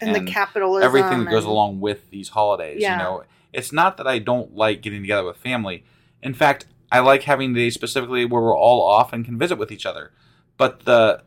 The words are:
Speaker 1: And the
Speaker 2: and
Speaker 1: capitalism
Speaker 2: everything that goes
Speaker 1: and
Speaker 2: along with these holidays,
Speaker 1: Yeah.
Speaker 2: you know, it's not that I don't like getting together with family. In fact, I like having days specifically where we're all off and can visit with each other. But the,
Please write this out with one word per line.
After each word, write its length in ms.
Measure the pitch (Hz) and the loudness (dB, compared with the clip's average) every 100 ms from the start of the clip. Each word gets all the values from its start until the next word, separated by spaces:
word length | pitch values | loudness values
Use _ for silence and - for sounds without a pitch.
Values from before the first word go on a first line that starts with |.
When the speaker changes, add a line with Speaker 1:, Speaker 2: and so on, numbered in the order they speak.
Speaker 1:
And 120 | 220 | -2
the 60 | 208 | -2
Speaker 2:
and 80 | 185 | -2
Speaker 1:
capitalism 580 | 202 196 208 190 190 196 | -4 -4 -2 0 2 4
Speaker 2:
everything 380 | 135 185 127 | 4 2 0
that 80 | 107 | 0
goes 140 | 110 104 | 0 0
Speaker 1:
and 60 | |
Speaker 2:
along 280 | 107 104 95 | 0 0 -2
with 300 | 104 101 _ | -6 -6 _
these 180 | 98 95 | -18 -8
holidays, 520 | 107 104 95 78 208 | -2 0 0 -4 -6
Speaker 1:
Yeah. 160 | 202 180 | -4 -4
Speaker 2:
you 60 | |
know, 200 | 92 190 - _ _ | -4 -8 -14 _ _
it's 180 | 127 - | -12 -4
not 240 | 151 185 - | 0 0 0
that 100 | 131 | -4
I 120 | 120 | -4
don't 340 | 107 123 - 101 | -2 -4 -4 -2
like 260 | 110 104 | -2 -2
getting 200 | 107 101 | -8 -8
together 220 | 98 104 | -4 -2
with 140 | 90 - | -4 -8
family. 480 | 123 123 101 85 _ _ _ _ | -6 -6 -6 -10 _ _ _ _
In 120 | 131 | -10
fact, 320 | 131 151 139 - _ - | 0 0 0 -6 _ -2
I 80 | 123 | 4
like 240 | 131 135 | 6 4
having 300 | 147 135 131 | 2 -2 0
days 200 | 120 120 | 0 -2
specifically 520 | 117 123 135 120 123 120 | -2 -6 -6 -4 -2 0
where 160 | 120 | 0
we're 160 | 113 87 | 2 4
all 240 | 113 120 90 | 4 4 4
off 280 | 104 127 | 4 4
and 100 | 117 | -2
can 140 | 117 117 | -6 -4
visit 180 | 175 208 | -2 -2
with 140 | - | -6
each 140 | 107 95 | -8 -10
other. 260 | 82 71 _ _ _ _ - | -10 -14 _ _ _ _ -2
But 240 | 127 - - | -2 -2 2
the, 380 | 117 110 - | 6 6 2